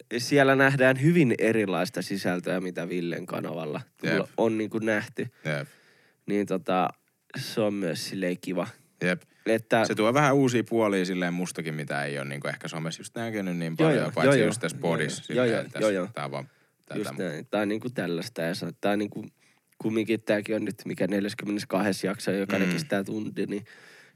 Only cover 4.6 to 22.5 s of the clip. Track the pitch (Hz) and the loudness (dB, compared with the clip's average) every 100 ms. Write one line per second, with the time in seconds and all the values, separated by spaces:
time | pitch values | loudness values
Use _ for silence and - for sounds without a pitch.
4.6 | 104 110 110 104 104 - 120 _ 78 71 | -2 -2 0 0 -2 -8 -8 _ -4 -4
5.6 | 69 - _ _ _ _ - 101 98 95 | -6 -16 _ _ _ _ -2 -2 0 -2
6.6 | - 92 - - _ _ _ - - 117 | 0 2 2 -2 _ _ _ -10 -6 0
7.6 | 104 101 90 - - 98 90 92 - - | 0 0 -2 -4 -6 -4 -2 -4 -4 -4
8.6 | 92 - _ - 90 87 - _ 107 113 | -4 -8 _ -4 -2 -2 -6 _ 0 0
9.6 | - 117 104 98 107 139 143 139 131 117 | 2 2 2 2 4 4 6 6 4 4
10.6 | - 117 107 95 90 90 90 87 90 - | 2 2 4 2 0 0 -2 -2 -4 -4
11.6 | 80 78 69 71 71 69 69 71 71 69 | -6 -6 -4 -4 -2 -4 -6 -6 -6 -8
12.6 | 82 80 80 - - 117 117 107 95 87 | -8 -6 -6 -8 -10 -8 -4 -4 -2 -2
13.6 | 82 156 160 135 - - 135 135 - - | -2 2 4 4 0 2 4 6 4 0
14.6 | 82 69 85 80 73 - - 123 123 69 | -4 -2 -2 0 -2 -4 -4 0 2 0
15.6 | 65 - 107 95 92 71 71 69 69 _ | -2 0 0 2 -2 -6 -6 -8 -10 _
16.6 | _ _ - 76 - 71 90 76 - 101 | _ _ -10 -6 -6 -6 -6 -6 -4 -2
17.6 | 104 107 127 120 87 85 82 - 82 92 | 0 -2 -4 -4 -4 -4 -6 -4 -4 -4
18.6 | 85 - 101 104 101 - - _ _ _ | -8 -4 0 0 -2 -6 -12 _ _ _
19.6 | _ - 110 110 107 110 - 107 104 107 | _ -6 -2 0 0 0 2 0 0 -2
20.6 | 107 - - - 92 101 104 104 104 104 | -2 -6 -6 -2 0 0 -2 -4 -4 -4
21.6 | - 95 101 95 95 - - 95 98 | -2 0 0 0 -2 -4 -2 -2 0